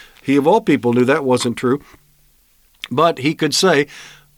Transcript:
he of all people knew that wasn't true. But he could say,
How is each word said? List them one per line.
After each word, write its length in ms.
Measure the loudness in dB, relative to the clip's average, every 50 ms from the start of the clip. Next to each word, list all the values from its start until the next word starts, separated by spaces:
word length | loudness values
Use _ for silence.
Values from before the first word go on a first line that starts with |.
| -20 -20 _ -10
he 140 | -4 0 0
of 100 | 2 2
all 140 | 2 2 2
people 320 | 2 0 0 0 0 0
knew 120 | 2 2 2
that 200 | 2 2 0 0
wasn't 320 | 0 0 0 -2 -4 -6
true. 260 | -4 -2 -2 -2 -2 -6 -12 -20 -20 _ _ _ _ _ _ _ _ _ _ _ _ _ _ _ _ -14 -6
But 280 | -2 0 0 0 0 -2
he 160 | -4 -4 -2
could 200 | -2 -4 -4 -2
say, 320 | 0 0 2 2 0 0 -2 -8 -18 -20 -20 -20 -20 _ _ _